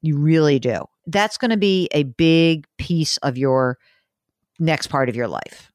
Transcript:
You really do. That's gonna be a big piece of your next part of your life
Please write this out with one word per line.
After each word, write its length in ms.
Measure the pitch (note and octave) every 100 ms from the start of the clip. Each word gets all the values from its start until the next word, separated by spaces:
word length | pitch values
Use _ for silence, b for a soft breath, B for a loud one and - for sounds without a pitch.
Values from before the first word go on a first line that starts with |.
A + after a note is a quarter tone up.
You 160 | D#3+ C#3+
really 420 | D3 D#3+ D3+ C#3
do. 280 | B2 G#2 - _ -
That's 300 | G3 G#3+ -
gonna 220 | A#3+ A3
be 320 | G3+ F#3 F3
a 120 | D3+
big 640 | C#3 A#2+ E3 E3 E3 D#3+ - _
piece 400 | - E3+ D#3 -
of 180 | C#3+ B2
your 400 | C3+ C3 B2+ B2 _ _ _ _ _ _ _ _
next 280 | E3 D#3 -
part 240 | C#3+ C3
of 40 | A#2
your 120 | A2+
life 420 | C2+ - - -